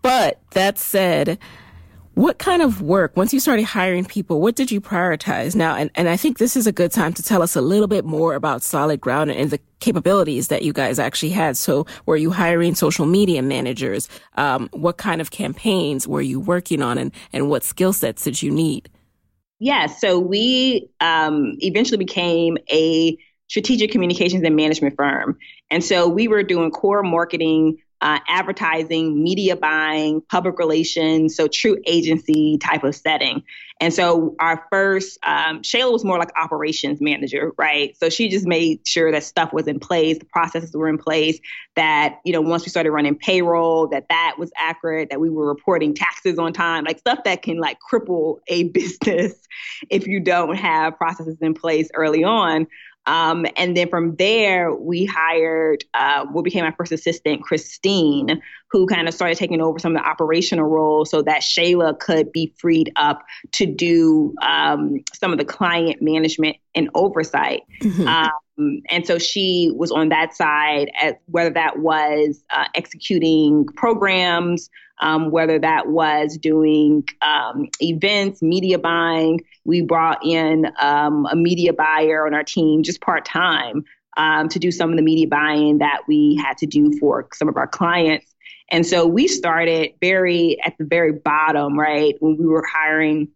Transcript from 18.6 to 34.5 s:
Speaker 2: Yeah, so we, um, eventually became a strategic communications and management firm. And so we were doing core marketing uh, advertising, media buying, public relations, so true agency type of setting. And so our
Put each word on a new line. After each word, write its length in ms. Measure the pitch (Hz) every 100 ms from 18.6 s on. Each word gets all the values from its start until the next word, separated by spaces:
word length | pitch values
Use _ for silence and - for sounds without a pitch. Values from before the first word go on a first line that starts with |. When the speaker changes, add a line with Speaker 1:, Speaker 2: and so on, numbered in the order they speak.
| 160 139 - _ _ _ _ _ _ _
Speaker 2:
Yeah, 280 | 240 262 151
so 300 | - 208 180
we, 720 | 180 202 240 254 262 226 - _
um, 560 | 165 160 156 151 123 -
eventually 380 | 185 202 254 208
became 600 | 185 190 175 170 165 - -
a 460 | 156 160 160 165 165 _ _ _
strategic 420 | 214 208 240 214
communications 500 | 226 175 175 180 185
and 120 | 165 156
management 400 | 156 156 143 139
firm. 420 | 143 - - 139 - - _
And 140 | 165
so 240 | 175 185 175
we 220 | 175 233
were 140 | 214
doing 280 | 190 180 165
core 320 | 156 196 202
marketing 760 | 190 165 170 165 160 156 156 160 _ _ 151
uh, 140 | 147 -
advertising, 960 | 180 185 190 170 160 156 165 160 147
media 320 | 170 190 190 175
buying, 680 | 156 156 156 156 156 156 -
public 300 | 185 180 175
relations, 760 | 165 160 160 170 160 160 156 160
so 120 | 151
true 300 | - 220 202 185
agency 720 | 170 165 160 - 156 151 151
type 240 | - 156
of 100 | 139 143
setting. 460 | - 156 135 131 - - - -
And 100 | 170
so 440 | 170 175 170 160 -
our 240 | 165